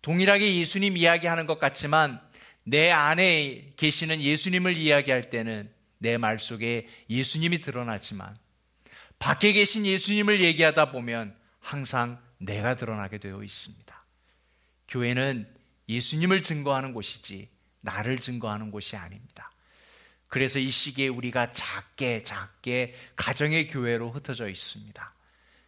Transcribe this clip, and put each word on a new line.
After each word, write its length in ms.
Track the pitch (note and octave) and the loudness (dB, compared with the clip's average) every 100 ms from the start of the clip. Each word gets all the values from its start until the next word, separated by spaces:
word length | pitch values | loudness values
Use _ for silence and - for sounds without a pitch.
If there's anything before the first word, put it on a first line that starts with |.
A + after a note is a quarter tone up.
동일하게 540 | - E3+ F#3+ G3+ G#3 F3+ | 0 4 6 6 4 2
예수님 400 | E3 G3 G3+ F3 | 0 0 0 4
이야기하는 500 | E3+ E3+ E3+ E3 D#3+ | 4 4 2 -2 -2
것 120 | D#3 | 0
같지만 640 | C#3 - D3 D#3 D3 A#2 - - - _ | 0 -2 2 4 4 -2 -16 -20 -20 _
내 260 | - C#3+ E3+ | 2 4 6
안에 840 | E3 D3 E3 F#3 D#3+ C#3+ A#2+ - - | 6 4 4 4 4 0 -6 -16 0
계시는 440 | D#3 - D#3+ D#3+ | 0 2 -2 0
예수님을 560 | C#3+ D3+ F#3 F3+ F#3 E3+ | 2 0 2 2 2 2
이야기할 540 | D#3 D3 C#3 B2+ A#2+ | 4 4 4 0 0
때는 420 | A#2 A2+ A2 G#2 _ _ _ | -6 -4 -8 -10 _ _ _
내 200 | A2+ A#2 | -2 0
말 200 | A2 A2 | 0 -2
속에 500 | - A2+ A#2 A#2+ - - - | -6 -6 -4 -4 -8 -20 -6
예수님이 520 | A#2+ C3 D#3+ E3+ F3 | -4 -2 -2 -2 -2
드러나지만 760 | E3 B2 A#2 G#2 - G2+ F#2+ G#2+ _ _ _ _ _ - - _ | -6 -8 -6 -8 -8 -12 -14 -18 _ _ _ _ _ -20 -20 _
밖에 340 | C#3 C3+ G#3 | -2 4 4
계신 340 | G#3 G3+ A3 G3+ | 6 4 4 2
예수님을 540 | F#3+ G3 G#3 G#3 G#3 | 0 2 2 4 6
얘기하다 500 | F3 D#3+ D#3+ D#3 D3 | 4 6 4 6 2
보면 440 | C3 A#2+ A#2 G#2+ - _ _ | 0 -6 -6 -8 -14 _ _
항상 640 | - C#3+ C3 B2+ A#2+ A#2+ _ _ | -10 -8 -4 -2 -2 -6 _ _
내가 360 | F#2+ G#2+ A2+ | -8 -2 -2
드러나게 440 | B2 A2+ G#2+ G2 G#2 | -2 -4 -6 -8 -10
되어 240 | G2+ G2 | -12 -12
있습니다. 640 | G2+ - - G#2 - - _ _ _ _ _ _ _ _ _ | -12 -12 -12 -18 -20 -20 _ _ _ _ _ _ _ _ _
교회는 640 | B2+ A#2+ B2 C3+ B2 G#2 _ _ _ - | -2 0 0 0 -2 -8 _ _ _ -6
예수님을 540 | A#2 A#2+ D#3 F3+ F#3+ | -6 -4 0 2 2
증거하는 500 | - D3+ C#3+ C3+ C3+ | 0 -4 -2 -2 -4
곳이지 560 | A#2 G2 - - G2 G#2 _ _ _ | -8 -10 -10 -12 -14 -18 _ _ _
나를 380 | - G2+ G#2+ B2+ | -10 -6 -4 -4
증거하는 520 | B2+ B2 A2 G#2 G#2+ | -6 -8 -6 -8 -8
곳이 260 | G2+ - G#2 | -10 -10 -10
아닙니다. 540 | E2+ G2+ B2 - - _ _ _ _ - - _ _ | -14 -18 -20 -20 -20 _ _ _ _ -20 -20 _ _
그래서 300 | C3 C3 C3+ | 0 0 0
이 120 | C3 | 0
시기에 380 | B2 D3 B2+ C3+ | 0 -2 -2 -2
우리가 420 | B2 B2 B2 A#2+ | -2 -4 0 0
작게 720 | - - - - - B2+ A#2 | -2 -6 -10 -12 -4 -4 -2
작게 680 | - - G2 _ B2 B2 A#2+ - - | -6 -12 -14 _ -6 -4 -4 -8 -16
가정의 540 | - - C#3 D3+ D#3+ D#3 | -6 -4 0 2 2 0
교회로 420 | C#3 A#2+ A#2 A#2 | -2 -2 -2 -4
흩어져 380 | C3 C#3 C3+ G#2+ | -8 -10 -8 -8
있습니다. 640 | F#2 - G#2 G#2 - - _ _ _ _ _ | -8 -10 -10 -16 -18 -18 _ _ _ _ _